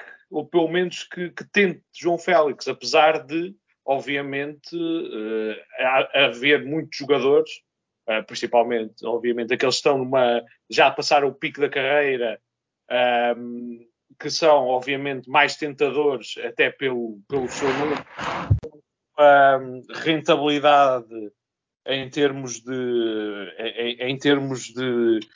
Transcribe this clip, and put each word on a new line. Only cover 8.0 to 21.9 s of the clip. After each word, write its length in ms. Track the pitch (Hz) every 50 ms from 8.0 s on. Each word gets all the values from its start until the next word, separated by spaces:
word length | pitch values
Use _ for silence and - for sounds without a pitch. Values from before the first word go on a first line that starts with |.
| -
eh, 140 | - 110 110
principalmente, 840 | 104 - 123 - 120 110 - 120 117 120 120 113 110 107 _ - -
obviamente, 480 | 110 117 117 113 120 117 120 117 113 131
aqueles 220 | 131 139 127 120
que 40 | -
estão 180 | - 151 143
numa, 440 | 135 127 127 135 131 123 120 120 117 117 _ _ _ _ -
já 200 | 113 156 151 135
passaram 380 | - - 147 - 156 147 139
o 60 | 135 139
pico 260 | - - 151 131 139
da 80 | 147
carreira, 720 | 127 - 143 131 135 143 147 143 139 135 120 120 113 107 - _ _ _ _ _ _ _ _ _ - 123 123 123 123 123 120 120 120 120
hum, 480 | 120 120 120 120 120 120 120 117 117 - _ _ _ _ _ _
que 120 | - - 147
são, 380 | - - 170 156 147 143 127
obviamente, 600 | 123 131 123 - 143 143 135 139 143 135 127 123 127
mais 280 | 135 151 143 139 -
tentadores, 800 | - 156 147 131 - 151 135 123 147 151 147 135 120 110 - - - 120
até 240 | 120 120 - 143 123
pelo, 500 | - - 143 131 123 120 120 110 107 101 -
pelo 200 | - 139 139 127 120
seu 180 | - - 143 135 131
nome, 220 | 139 147 151 147 127 - - - - - - - - - - - - - 156 - 147 _ _ _ _ _ _ - -
hum, 640 | 147 143 143 139 139 139 135 135 131 127 127 127 123 -
rentabilidade 1400 | 117 - - 156 165 151 143 - 160 139 143 151 147 147 135 147 147 143 143 135 131 123 117 110 113 113 107 104 _ _ _ _ _ _ _ _ _ _ -
em 240 | -